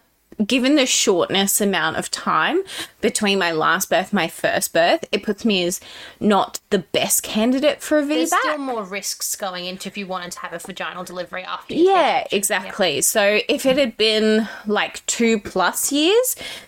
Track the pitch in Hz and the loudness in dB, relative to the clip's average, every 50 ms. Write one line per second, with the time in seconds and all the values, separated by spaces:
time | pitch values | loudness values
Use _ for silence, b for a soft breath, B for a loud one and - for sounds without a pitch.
0 | B B _ _ _ _ - - 208 202 247 269 240 262 302 302 247 254 - - | B B _ _ _ _ -4 -4 -2 2 2 2 4 4 4 4 4 2 2 0
1 | - 233 190 170 135 - 175 196 196 196 - - 208 202 190 165 156 160 156 - | 2 2 2 2 2 0 2 0 2 2 2 0 0 0 0 0 0 0 -2 -2
2 | - - - - - 208 160 160 160 196 285 381 381 B B B B B B B | -6 -6 -8 -6 -4 -2 0 0 0 2 0 -2 -4 B B B B B B B
3 | - 233 - - 214 196 196 196 175 170 165 160 147 156 165 185 180 - 185 165 | -2 0 0 0 0 2 2 2 2 0 0 2 2 2 2 0 0 0 0 0
4 | 190 - 202 190 160 170 - - - - 92 165 - - - 170 165 190 302 330 | 0 0 0 0 0 -2 -4 -2 -2 0 0 0 -2 0 2 2 4 4 4 2
5 | - - - 202 - 214 202 - - 226 196 185 175 175 190 - B B B B | 0 -4 -4 -4 -2 -2 -6 0 0 0 2 2 0 0 -2 -4 B B B B
6 | B B B B - 208 202 190 - - - - _ - 208 196 - _ - 143 | B B B B 2 4 4 4 2 0 -4 -14 _ -2 -2 -2 -2 _ -2 -2
7 | - 196 - - - - - 214 220 254 254 269 285 294 - - - - 302 302 | 0 0 -2 -2 -2 -2 -2 0 2 2 2 2 2 0 0 0 -2 0 2 2
8 | 285 285 311 311 330 - 349 415 508 - 302 294 277 262 240 220 196 180 196 196 | 2 2 0 0 0 2 2 0 0 0 -2 -2 -4 -4 -4 -6 -6 -6 -8 -8
9 | 190 - - - - - - - 214 190 180 180 180 185 185 185 - 196 - 208 | -6 -8 -8 -6 -6 -6 -6 -6 -6 -6 -6 -6 -8 -8 -8 -8 -10 -10 -8 -8
10 | 196 180 185 180 175 180 - - - 170 165 170 - - 185 - 180 180 170 180 | -8 -6 -6 -8 -6 -10 -12 -10 -12 -10 -10 -10 -12 -12 -10 -8 -8 -8 -8 -10
11 | 180 175 175 180 175 175 180 180 185 180 180 - - - - 285 349 381 392 359 | -12 -10 -8 -10 -10 -8 -8 -10 -10 -10 -12 -12 -10 -6 0 2 4 4 6 4
12 | 294 233 220 254 - - - 208 196 - 208 185 196 190 - - 190 165 139 131 | 4 2 2 0 -2 -2 -2 -2 0 0 -2 -2 -4 -6 -2 0 0 0 2 0
13 | - - - 220 202 202 214 208 - - 294 277 - 269 254 294 277 226 - - | 0 0 2 2 2 4 2 2 2 0 -2 0 2 2 4 4 2 0 0 0
14 | 214 220 214 214 220 220 214 220 220 196 B B B 208 208 196 165 - - - | 0 2 4 4 4 4 4 4 2 0 B B B -2 0 0 0 -2 -4 -10
15 | - - - - 233 226 226 202 - - - 185 175 185 247 - - - 277 294 | -6 -6 -2 2 2 2 2 2 -2 -4 -2 0 0 0 0 -2 -4 0 0 2
16 | 302 349 415 466 508 508 - B B B B B B | 2 4 4 4 2 0 -4 B B B B B B